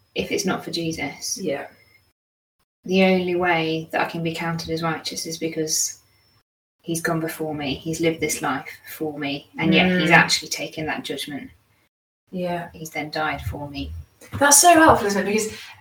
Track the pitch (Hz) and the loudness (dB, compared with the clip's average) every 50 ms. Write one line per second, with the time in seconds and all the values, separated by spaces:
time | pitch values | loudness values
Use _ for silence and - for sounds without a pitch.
0 | _ _ - 185 190 - - - - 185 - - - 165 165 170 165 160 156 156 | _ _ -6 -6 -4 -2 -2 -2 -2 -2 -2 -4 -4 -6 -6 -4 -4 -4 -4 -4
1 | 147 139 - - - - - - 190 151 139 139 - - - _ _ _ _ _ | -6 -8 -8 -8 -8 -8 -8 -6 -4 -4 -4 -4 -6 -12 -16 _ _ _ _ _
2 | _ _ _ _ _ _ _ _ _ _ _ _ _ _ _ _ - 180 185 190 | _ _ _ _ _ _ _ _ _ _ _ _ _ _ _ _ -4 0 4 4
3 | 190 185 185 185 180 180 175 175 180 175 170 165 160 160 160 160 160 - - 156 | 6 6 4 4 2 0 0 2 2 2 2 2 2 0 -2 -4 -4 -4 -2 -2
4 | 160 - - 165 165 165 165 - 170 165 165 165 - - 160 160 165 165 160 - | -2 -2 -4 -4 -4 -4 -4 -4 -4 -4 -4 -4 -4 -4 -4 -2 -2 -2 -2 -4
5 | - - 165 - - 165 165 - 160 160 160 160 156 156 - - - - - - | -6 -8 -8 -8 -8 -8 -8 -6 -6 -4 -2 -2 -2 -2 0 -2 -2 -2 -6 -10
6 | _ _ _ _ _ _ _ _ _ _ _ _ _ _ _ _ - 170 165 165 | _ _ _ _ _ _ _ _ _ _ _ _ _ _ _ _ -6 -6 -4 -2
7 | - 170 165 160 160 160 - - 156 156 147 147 143 131 131 - - 160 160 160 | -2 -2 -2 0 -2 -4 -4 -6 -6 -6 -4 -4 -4 -4 -6 -6 -6 -6 -2 0
8 | 165 165 160 - - 151 - - 156 147 135 139 - - - - - - - - | 0 0 0 0 -2 -2 -2 -2 -2 -2 -4 -4 -6 -10 -16 -18 -16 -14 -8 -6
9 | 156 156 143 147 143 143 139 151 - _ - - 160 165 - - 180 185 180 180 | -6 -6 -6 -6 -6 -6 -6 -8 -10 _ -6 0 2 4 6 6 6 6 4 4
10 | - 175 165 160 - - - - - - - - 151 - - 156 156 151 - - | 4 4 6 4 4 4 0 -4 -4 -6 -8 -8 -8 -8 -8 -8 -6 -6 -6 -6
11 | - - 147 135 - 151 143 131 - - - _ _ _ _ _ _ _ _ _ | -6 -8 -8 -8 -8 -8 -10 -10 -12 -14 -18 _ _ _ _ _ _ _ _ _
12 | _ _ _ _ _ _ 185 180 180 175 175 170 170 - - 165 160 - - 151 | _ _ _ _ _ _ -8 -6 -4 -4 -4 -6 -8 -10 -14 -14 -14 -12 -10 -8
13 | 147 156 - 156 156 147 143 139 - - - 143 143 143 143 139 139 - - - | -8 -6 -4 -4 -4 -4 -4 -4 -6 -8 -8 -8 -10 -10 -8 -8 -8 -8 -10 -12
14 | - _ _ _ - - - - 277 285 277 - 349 349 339 320 320 294 - 226 | -14 _ _ _ -18 -8 -2 2 4 6 8 8 10 10 10 10 10 8 8 6
15 | 220 202 196 190 180 202 208 214 - - - - - - - - | 4 0 0 0 0 0 0 0 -2 -2 -6 -10 -14 -16 -10 -6